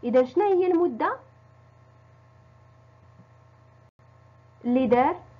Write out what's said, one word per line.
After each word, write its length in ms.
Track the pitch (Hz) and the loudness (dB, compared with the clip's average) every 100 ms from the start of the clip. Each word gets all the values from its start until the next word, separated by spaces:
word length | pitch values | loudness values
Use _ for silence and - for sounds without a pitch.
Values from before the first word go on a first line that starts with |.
إذا 200 | 240 254 | 0 0
شنو 220 | 254 339 415 | 0 0 0
هي 260 | 370 359 | 0 0
المدة 460 | 330 349 226 349 523 - - - _ - _ _ _ _ _ _ _ _ _ - _ _ _ - - - _ - _ - _ _ _ - - - - - _ 240 | 0 -2 -2 -6 -6 -14 -20 -20 _ -20 _ _ _ _ _ _ _ _ _ -20 _ _ _ -20 -20 -20 _ -20 _ -20 _ _ _ -20 -20 -20 -20 -20 _ -2
اللي 220 | 247 254 | 0 2
دار 280 | 240 277 359 - | 2 2 -2 -12